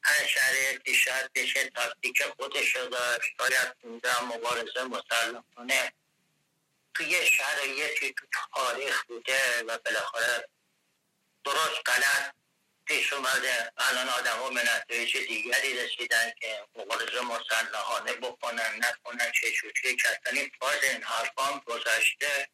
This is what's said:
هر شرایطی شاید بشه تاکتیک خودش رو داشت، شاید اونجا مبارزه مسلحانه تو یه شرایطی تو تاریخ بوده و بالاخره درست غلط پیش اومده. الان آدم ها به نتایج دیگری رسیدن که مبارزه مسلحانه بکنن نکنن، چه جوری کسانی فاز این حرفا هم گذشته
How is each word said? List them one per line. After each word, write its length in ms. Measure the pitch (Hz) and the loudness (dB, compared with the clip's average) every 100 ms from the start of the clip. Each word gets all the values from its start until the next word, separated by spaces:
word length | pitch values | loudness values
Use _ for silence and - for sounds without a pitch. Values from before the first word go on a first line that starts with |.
هر 240 | - - - | 4 4 4
شرایطی 680 | - - 139 135 127 - 127 | 2 4 4 0 -2 0 2
شاید 380 | 127 131 131 | 4 0 -2
بشه 360 | 131 127 135 123 | -2 0 0 -2
تاکتیک 540 | 120 120 120 127 127 | -2 -4 -2 -2 0
خودش 520 | 143 - 135 143 - 131 | 0 -4 -6 0 0 0
رو 100 | 127 | -2
داشت، 440 | 127 123 120 - - | -2 0 0 -2 0
شاید 380 | 123 131 127 - | 2 4 2 -4
اونجا 260 | 120 117 123 123 123 117 | -16 -6 0 0 0 -4
مبارزه 480 | 117 120 110 123 | -2 -2 -4 -4
مسلحانه 1080 | 127 110 - 117 117 117 - - 120 131 123 _ _ _ _ _ _ _ _ _ _ | -4 -6 -2 0 0 -4 -14 -16 0 0 0 _ _ _ _ _ _ _ _ _ _
تو 100 | - | -6
یه 220 | 156 - 160 | 0 2 4
شرایطی 880 | - 139 151 139 135 151 - 139 | 4 2 0 -2 -2 -2 -2 -4
تو 120 | - - - - 139 | -6 -6 -6 -4 -2
تاریخ 500 | 127 120 139 135 - | -2 0 0 -2 -2
بوده 580 | 117 117 131 131 120 113 | -10 -2 2 2 0 -2
و 100 | 113 117 | -4 -2
بالاخره 600 | 107 98 113 117 117 - _ _ _ _ _ _ _ _ _ | -2 -2 -2 0 0 -4 _ _ _ _ _ _ _ _ _
درست 380 | - - 156 113 - | -2 2 2 0 2
غلط 500 | 135 - - - - _ _ _ _ - | 4 4 4 0 -10 _ _ _ _ -2
پیش 280 | 117 113 | 0 0
اومده. 580 | 139 131 135 131 120 113 - | 0 0 2 2 0 -2 0
الان 320 | 127 123 131 | 0 2 0
آدم 280 | 123 120 113 | 0 0 0
ها 120 | 127 | -2
به 120 | 123 120 117 | 0 2 2
نتایج 420 | - 120 117 135 | 0 -2 0 0
دیگری 600 | 135 110 117 131 135 123 | 0 -4 0 0 0 -2
رسیدن 520 | 117 - 120 117 117 117 | -4 -4 0 2 2 -2
که 220 | 110 107 101 120 | -8 -8 -10 -14
مبارزه 460 | 101 117 113 123 | -6 -4 -2 -4
مسلحانه 920 | 123 113 - 113 110 110 98 - - | -4 -4 0 0 0 -4 -2 -2 -2
بکنن 600 | 123 123 - 120 117 113 113 | -4 -6 -6 -6 -2 -2 0
نکنن، 560 | 120 120 123 120 120 117 | -2 -2 -10 -2 0 2
چه 100 | 117 | 0
جوری 440 | 113 110 - 131 123 | -2 -2 -2 0 2
کسانی 560 | 156 147 - 147 139 - | 2 2 0 -2 -2 -2
فاز 240 | 131 143 | 0 2
این 200 | 139 127 | 2 0
حرفا 400 | 123 113 113 - | -2 -2 -2 0
هم 180 | 131 - - | -2 -2 -4
گذشته 840 | 117 117 113 113 - 147 139 135 | -4 2 4 2 2 0 0 -2